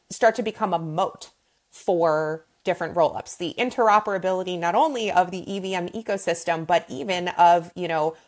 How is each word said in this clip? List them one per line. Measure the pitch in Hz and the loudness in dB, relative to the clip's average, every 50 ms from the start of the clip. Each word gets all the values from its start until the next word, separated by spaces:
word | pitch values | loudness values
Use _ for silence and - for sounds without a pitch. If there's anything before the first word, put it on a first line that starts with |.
| _ _ | _ _
start | - - 247 220 220 | -2 2 2 4 4
to | - 214 | 2 -4
become | 220 214 - 220 190 | -4 -4 -4 -2 -2
a | 175 165 | -2 -2
moat | 165 156 156 170 190 - - - - - _ _ _ _ _ _ _ _ | -4 -4 -2 -2 -2 -2 -4 -10 -18 -20 _ _ _ _ _ _ _ _
for | - - - - 185 170 170 165 156 156 156 156 160 160 - _ _ _ _ | -18 -6 -2 0 2 2 4 2 2 2 0 -2 -4 -8 -10 _ _ _ _
different | 185 175 - 175 156 - | -4 -2 -2 -4 -4 2
roll-ups. | 175 160 147 - - - - - - | 2 2 2 2 -2 -8 -10 -8 -8
The | 180 160 - - | -6 -6 -4 -4
interoperability, | 247 247 - - 233 220 208 214 208 214 196 185 170 185 185 185 185 185 180 170 | -4 -2 0 2 4 4 4 4 4 0 -4 -2 -2 -2 -2 -2 -2 -4 -4 -2
not | 170 170 180 | -2 0 2
only | 226 302 320 277 240 220 202 | 2 2 2 0 -2 -4 0
of | - 180 180 175 | 2 2 2 2
the | 185 185 - - | -2 -8 -8 -8
E | 196 196 | -8 -6
V | 185 190 190 | -6 -4 -4
M | 180 175 180 | -4 -4 -6
ecosystem, | - 226 220 - 202 190 - 175 170 165 - - 165 160 160 160 | -8 -8 -4 -4 -4 -2 -2 -2 -4 -2 -2 -2 -2 -2 0 0
but | 180 165 - - | 0 0 0 -2
even | - - - 208 185 180 175 180 | -8 -8 -4 -4 -4 -2 -2 -4
of, | - - 175 170 175 175 165 175 - | 4 6 8 8 8 6 2 -2 -8
you | 175 180 165 | -8 -6 -4
know, | 165 156 151 160 160 - _ | -2 0 -2 -2 -4 -6 _